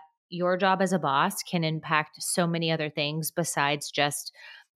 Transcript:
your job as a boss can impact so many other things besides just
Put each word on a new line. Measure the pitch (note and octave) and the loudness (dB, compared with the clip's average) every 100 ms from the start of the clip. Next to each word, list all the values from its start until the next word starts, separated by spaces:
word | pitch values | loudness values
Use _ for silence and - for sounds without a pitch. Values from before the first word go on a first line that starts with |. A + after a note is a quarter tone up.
| - _ _ | -6 _ _
your | E3+ F3+ F3+ | -2 0 2
job | F#3+ F#3 | 2 2
as | F#3+ | 2
a | F3+ | 2
boss | D3 C#3 F3+ - | 2 2 2 0
can | - F3 | -4 -2
impact | D#3+ D#3+ - D3+ D#3 - | 0 -2 0 2 0 -6
so | - - E3+ | -4 0 0
many | E3+ E3 | 0 0
other | D#3+ D3+ | 0 -2
things | D#3+ D3 D#3 D3+ | -2 -2 -2 -4
besides | - E3 - C#3+ D3 - | -4 -2 0 0 0 -4
just | - C#3+ - - - - - _ | 0 0 -2 -10 -16 -20 -20 _